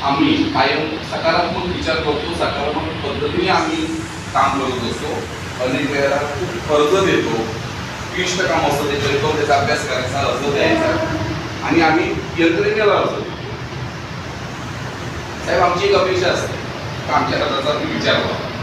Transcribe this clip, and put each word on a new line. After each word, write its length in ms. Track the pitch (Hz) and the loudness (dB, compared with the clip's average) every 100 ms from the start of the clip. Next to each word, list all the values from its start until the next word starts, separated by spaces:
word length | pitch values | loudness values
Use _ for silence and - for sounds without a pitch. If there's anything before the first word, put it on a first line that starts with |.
आम्ही 500 | 143 147 151 - - | 2 2 4 4 2
कायम 440 | - - - 311 - | 2 2 2 -2 -4
सकारात्मक 720 | - - 330 339 - 254 359 - | -6 -2 2 2 0 0 -2 -2
विचार 200 | - 160 | -2 0
करतो, 400 | 214 143 - - | 0 -2 -2 -2
सकारात्मक 680 | - - - - 160 - - | -2 0 -2 -2 -4 -4 -4
पद्धतीने 440 | - 147 151 175 | -2 -2 0 2
आम्ही 360 | 175 160 160 156 - - - - | 2 2 -2 -2 -4 -6 -8 -4
काम 260 | - - 135 | 2 2 2
करत 320 | 127 127 113 | -2 -2 -4
असतो. 200 | - 113 117 - - - - 127 | -4 -4 -6 -6 -8 -10 -4 -2
अनेक 260 | 131 139 | 0 0
वेळेला 240 | 143 139 139 | 2 2 2
खूप 340 | 147 - 175 | -2 -4 -4
कर्ज 560 | - - 151 147 190 180 | -4 0 4 4 4 4
देतो, 380 | 147 - - - - - - - - - 175 | 2 2 0 -2 -4 -6 -8 -8 -8 -6 -4
क्लिष्ट 260 | 180 190 | -2 0
काम 200 | 175 165 | 0 2
असतं 240 | - 143 147 | 2 0 0
त्याच्यावर, 500 | - - 143 151 151 | 0 2 2 2 2
त्याचा 240 | 147 139 | 4 4
अभ्यास 300 | 143 147 - | 4 0 0
करायचा, 300 | 131 127 - | -2 -2 0
अर्ज 340 | - - - | 0 0 0
द्यायचा 640 | - 320 330 320 320 320 320 320 320 - - - | 2 2 4 2 2 0 -2 -2 -4 -6 -6 2
आणि 160 | 330 | 4
आम्ही 300 | - 160 - | 6 4 2
यंत्रणेला 800 | - - - 165 196 202 214 208 | -2 -4 2 2 4 2 4 4
अर्ज 160 | 175 - | 4 2
देतो. 280 | 208 - - - - - - - - - - - - - - - - - - - - - - - | -2 -6 -8 -8 -8 -8 -8 -8 -8 -10 -10 -8 -8 -8 -8 -8 -8 -8 -8 -8 -8 -8 -8 0
साहेब, 180 | 175 | 4
आमची 240 | 175 180 202 | 4 4 4
एक 80 | 190 | 4
अपेक्षा 320 | 185 185 180 | 4 2 2
असते 260 | - - - - - - - - | 2 0 -4 -6 -8 -8 -6 0
का 80 | - | 0
आमच्या 240 | - - | 2 0
कर्जाचा 340 | 143 - 147 | 0 0 0
तुम्ही 220 | 147 - - | 0 -2 -2
विचार 200 | - - | 2 2
व्हावा. 340 | - - - - | 0 -4 -6 -8